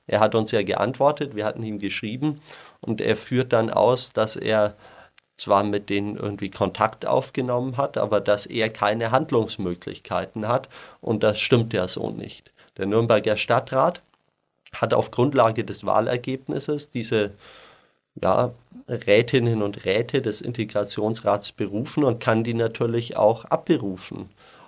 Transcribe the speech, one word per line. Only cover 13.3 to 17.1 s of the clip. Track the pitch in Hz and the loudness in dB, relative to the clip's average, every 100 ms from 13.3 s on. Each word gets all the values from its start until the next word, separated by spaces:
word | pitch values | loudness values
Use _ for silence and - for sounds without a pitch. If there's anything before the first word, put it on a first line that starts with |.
| 104 | -2
Stadtrat | - 120 123 131 160 180 _ _ _ _ _ _ - | 2 0 2 0 0 0 _ _ _ _ _ _ -14
hat | - 113 | -4 0
auf | 117 113 | 0 0
Grundlage | - 131 135 113 117 | 0 2 4 2 2
des | 101 98 98 | -6 -6 0
Wahlergebnisses | 98 113 123 131 131 - 143 - 147 143 | 0 2 -2 -4 -8 -6 -6 -4 -6 -4
diese | 127 110 | -8 -2